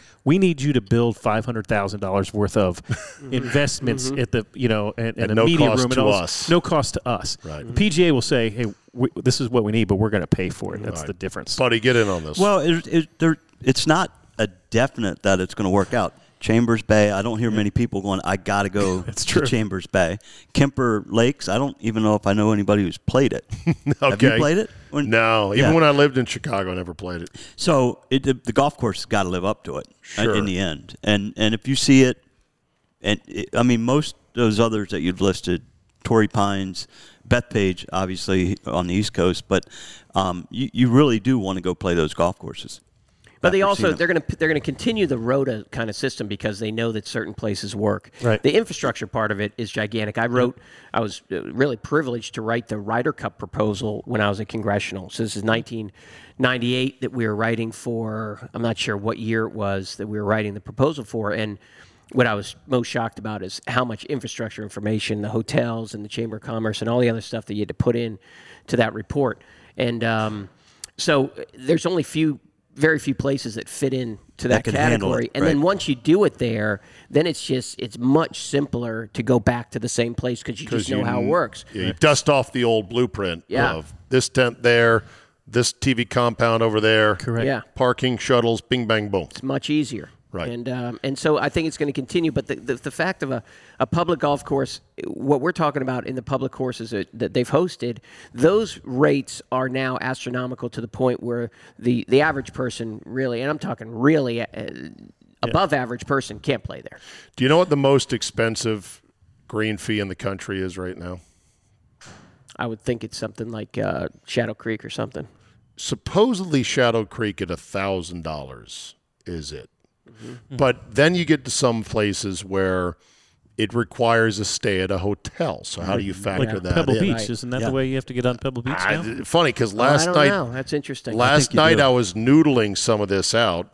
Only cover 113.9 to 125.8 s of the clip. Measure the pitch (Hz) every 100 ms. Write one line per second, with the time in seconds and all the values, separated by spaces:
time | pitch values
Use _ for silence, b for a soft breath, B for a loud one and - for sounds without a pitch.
113.9 | 82 87 - - - 113 110 117 110 -
114.9 | - 110 - - b b b _ - -
115.9 | - - 180 240 208 185 147 117 - 123
116.9 | 113 104 - 110 98 90 87 - 101 98
117.9 | 95 82 87 80 76 67 62 53 - -
118.9 | - _ _ - 85 71 69 - _ _
119.9 | _ _ 110 117 123 - 131 135 120 -
120.9 | 110 151 180 156 151 127 - 127 117 107
121.9 | 113 104 98 104 92 98 95 95 92 90
122.9 | 82 b b b b _ - 107 120 117
123.9 | - 117 117 113 101 104 - 120 95 92
124.9 | 98 95 101 - - 165 82 - -